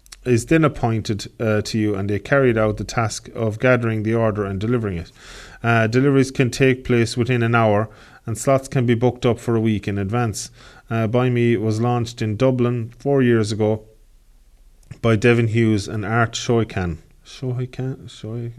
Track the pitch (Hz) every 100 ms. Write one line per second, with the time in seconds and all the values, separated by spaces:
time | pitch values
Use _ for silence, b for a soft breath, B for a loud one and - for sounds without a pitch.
0 | - - 123 117 117 165 151 - 117 110
1 | 101 101 - - 113 107 - 113 107 98
2 | 101 101 - 139 131 110 107 104 101 -
3 | 110 - - 117 110 107 131 123 117 110
4 | 107 113 113 104 98 98 110 123 107 85
5 | 82 - B B B B 117 117 113 123
6 | 143 135 131 - 123 - 135 127 - 120
7 | 117 127 120 123 117 117 110 101 110 B
8 | B B - 107 - 135 - 135 120 117
9 | 123 123 123 113 - 113 113 104 104 101
10 | 95 117 117 98 - B B B B 113
11 | 110 123 127 120 120 107 110 107 120 120
12 | 113 - 110 104 131 123 120 123 117 -
13 | 143 139 123 113 104 107 107 110 - -
14 | _ _ _ _ _ _ - _ - -
15 | 113 110 120 117 113 113 113 107 101 107
16 | 98 117 117 - - 117 113 - 90 82
17 | - _ - - 127 123 123 - 131 131
18 | - - 107 117 117